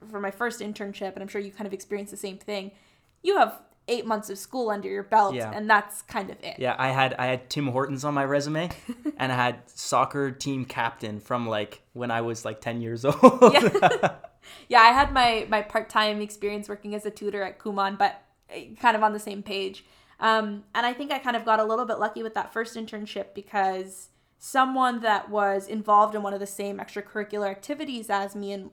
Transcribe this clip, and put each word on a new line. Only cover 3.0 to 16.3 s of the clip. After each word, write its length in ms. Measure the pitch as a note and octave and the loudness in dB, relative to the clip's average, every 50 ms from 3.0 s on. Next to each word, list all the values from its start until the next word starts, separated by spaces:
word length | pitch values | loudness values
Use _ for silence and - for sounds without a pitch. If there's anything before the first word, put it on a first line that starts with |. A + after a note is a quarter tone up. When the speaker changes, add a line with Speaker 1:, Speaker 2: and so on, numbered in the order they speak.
| _ _ _ _ | _ _ _ _
Speaker 1:
you 160 | - F4+ G4+ | -2 2 4
have 240 | F4 A#3 G#3 - - - _ _ _ - | 4 4 2 2 -12 -18 _ _ _ -6
eight 180 | - G3 G3+ - | -4 -4 -4 -2
months 240 | A3 A3 G#3 - - | -2 -4 -4 -4 -8
of 80 | G3 | -12
school 320 | - - - C4 C4 A#3 G#3+ | -12 -12 -8 -6 -4 -2 -2
under 180 | G#3 G3+ G3 | -2 -4 -4
your 160 | F#3+ G3 G3+ G3 | -6 -6 -8 -4
belt, 320 | - A3 G#3+ G#3 F#3+ B2+ | 4 4 4 4 4 2
Speaker 2:
Yeah. 160 | A#2+ A2+ G#2+ - | -2 -4 -4 -6
Speaker 1:
and 160 | G#3 G#3+ A3 | -6 4 4
that's 320 | G#3+ G#3 G#3 - - - - | 4 4 4 0 -12 -14 -14
kind 260 | - - A3 F#3+ - | -8 -8 -8 -8 -8
of 120 | - - - | -12 -12 -12
it. 140 | D#3+ - | -12 -6
Speaker 2:
Yeah, 180 | - B2+ B2 - | -2 0 0 0
I 120 | - C3 C3+ | 2 0 2
had, 240 | C3 C3+ C3 B2+ B2 | 4 4 4 2 2
I 100 | - B2+ | 0 0
had 240 | B2+ B2+ B2 - - | 0 0 -2 -4 -6
Tim 180 | - D3+ C#3+ | -4 -2 -2
Hortons 380 | C3 A#2+ C3 C#3 - C#3 B2+ D3+ | 0 0 0 0 -2 -4 -4 -2
on 80 | D3 C#3+ | -2 0
my 100 | C#3 C#3 | 0 2
resume, 460 | C3+ C#3+ C#3+ C#3+ D3+ D#3 D#3 F3 F3 - - - - A#3+ | 2 2 0 0 0 -2 -2 -2 -4 -8 -12 -12 -12 -12
Speaker 1:
<laughs> 240 | - - D4+ D4 | -6 -8 -8 -4
Speaker 2:
and 140 | - C3 C3 | -2 -2 0
I 40 | B2+ | 2
had 260 | B2 B2 B2 A#2+ A#2+ - | 2 2 0 0 -4 -14
soccer 680 | - - - - - C#3 B2 C3 C3+ - C#3+ C#3 C3+ | -20 -14 -12 -4 2 2 2 2 2 0 -2 -2 -2
team 340 | B2+ - - C#3+ C3+ C3 B2 | -4 -4 -4 -4 -4 -4 -6
captain 540 | - - B2+ A#2 A#2 A#2 - A#2 G#2+ G#2 G#2 | -6 -4 -2 -2 -2 -4 -6 -8 -8 -8 -8
from, 280 | - - B2+ A#2+ A#2 | -6 -4 -4 -2 -2
like, 340 | A2+ G#2+ G#2 G#2+ - - - _ _ - | -2 -2 -2 -2 -4 -10 -20 _ _ -10
when 180 | A#2+ A#2+ A#2+ | -8 -4 -2
I 100 | A2+ A#2 | -2 -2
was, 240 | A#2 A#2 A2+ A2+ - | -2 -2 -4 -4 -6
like, 160 | A2 A2 - | -8 -8 -6
ten 180 | - A#2+ A#2 A#2 | -6 -6 -6 -4
years 220 | A#2 A2+ A#2+ A2+ B2+ | -6 -6 -6 0 0
<laughs> 0 | |
old. 480 | C#3+ D3 - B3+ B3 - - B3 G#3 - | 0 2 4 2 2 6 8 6 8 8
Speaker 1:
Yeah. 640 | C#4+ B3 F#3+ - G4 F#3+ - B4 - - - - - | 6 4 4 2 4 4 4 4 4 -2 -2 -2 -4
<laughs> 40 | - - _ _ _ - - - - | -20 -20 _ _ _ -20 -20 -20 -6
Yeah, 120 | - A#3+ A#3 | 4 8 10
I 60 | A3+ | 10
had 260 | A#3 B3 C4+ D4 C#4+ C#4 | 10 10 8 4 4 4
my, 320 | C4 A#3+ A#3+ A3+ G#3+ - - | 4 4 4 4 0 0 0
my 120 | A3 G#3 | 0 0
part-time 580 | G#3 G#3 - A3 G#3+ - - G#3+ G#3+ G#3+ G#3 G#3 | 0 0 -4 -4 -4 0 0 2 2 2 0 -2
experience 480 | G#3 G#3 | -6 -8